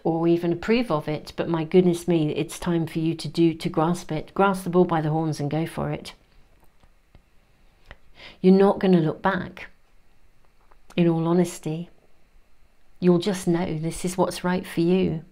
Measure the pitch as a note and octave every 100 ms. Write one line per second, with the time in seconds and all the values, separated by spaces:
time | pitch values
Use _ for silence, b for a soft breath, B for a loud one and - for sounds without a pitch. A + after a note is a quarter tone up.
0 | F3 E3 E3+ E3+ E3+ E3+ - A#3 A#3+ D3+
1 | D3 D3+ - - D#3+ E3 D#3 F#3 F3+ E3+
2 | - E3+ D3+ - D3+ - - E3+ D#3+ E3
3 | D#3+ D#3+ D3+ D#3+ E3 D#3+ F3+ F3+ D#3+ E3+
4 | - D#3 - - G3 F#3+ F3+ F3 F3+ E3
5 | D#3 D#3 D#3+ D3 C#3+ D3+ D#3+ - D3 D3+
6 | - - _ - - _ - _ - _
7 | _ - _ _ _ _ _ _ - -
8 | - B B B F#3 F#3+ G3 G3 F#3+ F3+
9 | D#3 - F#3+ F#3+ - - - - _ -
10 | - - - - - _ - - - -
11 | E3+ E3 E3 F3 F3+ - D#3 D#3+ E3+ -
12 | _ - - - - - - _ - -
13 | F3+ F3 F#3+ F#3 - E3 F3+ D#3 E3 D#3
14 | F3+ F#3 F3 - F3+ F3+ F3+ - E3+ F#3
15 | F3 D#3+ -